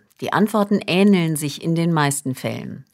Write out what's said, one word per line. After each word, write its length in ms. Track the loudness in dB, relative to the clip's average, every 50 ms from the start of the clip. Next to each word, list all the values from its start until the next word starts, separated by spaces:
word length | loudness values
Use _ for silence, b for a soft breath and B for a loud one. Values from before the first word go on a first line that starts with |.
| _ _ _ _
Die 120 | -6 -2 0
Antworten 480 | 0 0 2 2 0 0 2 0 -2 0 0
ähneln 480 | 2 4 6 6 6 4 2 0 -2
sich 260 | -4 -4 -6 -8 -6 -4
in 140 | -2 0
den 160 | 0 0 2 2
meisten 420 | 2 2 0 0 -2 -6 -6 -8
Fällen. 500 | -6 -6 -6 -6 -6 -10 -12 -14 -16 -16 _